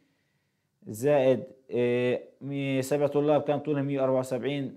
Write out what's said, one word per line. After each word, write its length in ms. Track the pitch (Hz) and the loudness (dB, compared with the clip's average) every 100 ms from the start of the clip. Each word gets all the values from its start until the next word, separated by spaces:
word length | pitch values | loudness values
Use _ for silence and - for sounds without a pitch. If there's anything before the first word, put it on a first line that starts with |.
| _ _ _ _ _ _ _ _ - | _ _ _ _ _ _ _ _ -14
زائد، 580 | 110 139 147 131 123 - - - | -4 2 4 4 2 0 -16 -6
آه، 520 | 113 120 123 123 120 - - | -2 0 2 0 -2 -4 -16
مية، 400 | 135 139 139 135 | -8 -6 -2 -2
سبع 260 | 131 147 143 | 0 0 2
طلاب 360 | 147 147 147 | 2 2 2
كان 180 | 147 143 | 2 -2
طولهم 240 | 143 143 | -2 -2
مية 160 | 139 139 | -2 0
وأربعة 200 | 135 131 | 0 0
وسبعين، 560 | 127 127 120 143 131 | 0 -4 -4 -4 -6